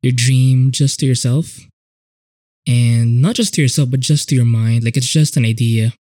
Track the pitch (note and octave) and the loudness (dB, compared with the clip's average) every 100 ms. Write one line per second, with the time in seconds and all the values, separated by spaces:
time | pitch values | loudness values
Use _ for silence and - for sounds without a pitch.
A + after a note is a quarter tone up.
0 | B2+ B2+ A#2+ C3 C3 C3 C3 B2+ C#3 - | 0 0 2 2 4 4 2 2 -2 0
1 | C3+ B2 B2 C3 E3+ - - _ _ _ | -2 0 0 -2 -4 -12 -20 _ _ _
2 | _ _ _ _ _ _ - A#2+ A#2+ A#2 | _ _ _ _ _ _ -4 0 2 0
3 | A#2 A#2+ D3+ A#3+ G#3+ - C3+ - C3 C3+ | 0 2 0 0 -2 0 0 0 -2 -2
4 | B2+ D3+ - C3 A#2+ A2+ A2+ A#2 A#2 B2 | 0 -2 0 0 2 0 0 0 0 -2
5 | B2+ D#3+ D3+ - A2+ A2+ A#2 A2+ A2+ - | -2 0 0 0 -2 0 0 0 -2 -4